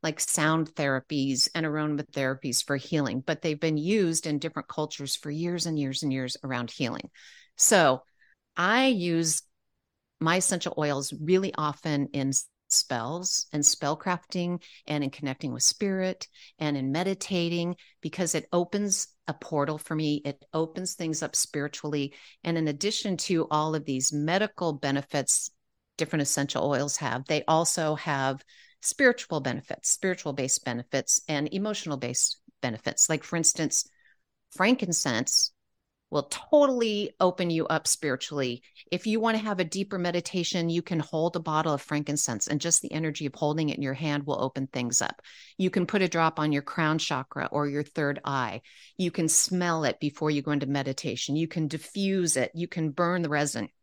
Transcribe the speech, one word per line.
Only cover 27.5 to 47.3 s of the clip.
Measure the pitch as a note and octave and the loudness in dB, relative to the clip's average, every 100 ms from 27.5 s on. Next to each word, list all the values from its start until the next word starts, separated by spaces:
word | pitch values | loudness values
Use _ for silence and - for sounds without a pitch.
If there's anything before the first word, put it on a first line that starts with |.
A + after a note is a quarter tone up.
| D#3+ E3 - D#3 D3+ | 4 4 0 0 -2
have | - C#3 C3+ C3+ - - - _ | -2 0 0 -2 -8 -20 -20 _
spiritual | - - C4 A#3+ - D#3 | -6 4 4 4 -2 -2
benefits, | C3+ B2 - - - | -2 -4 -6 -6 -2
spiritual | - F#3+ F3 D#3+ | 0 0 -2 -4
based | D3+ C3 - | -4 0 0
benefits, | - A#2+ A#2+ C3+ - - - | -2 -6 -2 -4 0 0 0
and | D3+ D3 | -2 0
emotional | - G#3 G#3 - C#3+ | -2 -2 -4 -4 -4
based | B2 C3 - - - _ | -4 0 0 -2 -14 _
benefits. | B2+ A2 - - - | -4 -4 -4 2 2
Like, | D#3 | 2
for | - E3+ | -2 0
instance, | E3 - D#3 - - _ _ _ _ _ _ | 2 2 0 -2 -4 _ _ _ _ _ _
frankincense | - F#3+ B3+ F3+ E3+ D3+ A2+ C3 - - _ _ _ _ _ _ | 0 2 4 2 0 0 0 2 2 0 _ _ _ _ _ _
will | D3+ C#3 | -2 -2
totally | - - D4 C#4+ B3+ A#3 G#3 G#3 - | -8 4 6 6 4 2 0 -2 2
open | F#3 F3+ F3 | 2 4 0
you | E3 D#3+ | 0 2
up | D#3+ - | 0 0
spiritually. | - D3+ C3 - C#3+ C3 A#2+ - - - | -2 0 -2 -4 -4 -2 -4 -12 -20 -6
If | F3 G#3+ | -4 0
you | A3 | 0
want | A3 A3 | 2 0
to | |
have | G#3+ G3 | -2 -2
a | |
deeper | E3+ F#3 G3 G3 | -2 -2 -4 -2
meditation, | F3 F3 E3+ F#3 E3+ F#3 E3+ | 0 0 -2 -4 -2 0 0
you | E3+ | 0
can | - E3 | 0 -2
hold | D3+ D#3+ E3 E3+ | -2 0 0 0
a | |
bottle | E3 D#3 D#3+ | 0 0 2
of | D3 | 0
frankincense, | - D3+ D3 D3 - A#2 - | 0 -4 -2 -2 -2 -2 -2
and | D3 | -2
just | E3+ D#3+ | 2 0
the | - | 0
energy | D3+ D#3+ D#3 D3 | -4 -4 -4 -6
of | |
holding | - D3 D3+ D3+ | -2 0 2 0
it | - | 0
in | |
your | C#3 | -2
hand | C3+ D#3+ D3 C#3+ | -2 -2 -2 -2
will | C#3 | -2
open | C3 - C3+ | -2 -2 -4
things | C3 B2 B2 | -2 -2 0
up. | - - - - - - | -2 -6 -14 -20 -20 -2
You | F#3 | 0
can | F#3 | 2
put | F3 G#3 | 0 2
a | F#3 | 2
drop | E3 E3 D#3+ | 4 2 2
on | D3+ | 2
your | C#3+ | 0
crown | C#3 - D#3 D#3 | -2 0 2 2
chakra | - C#3 C3+ | 0 -4 -4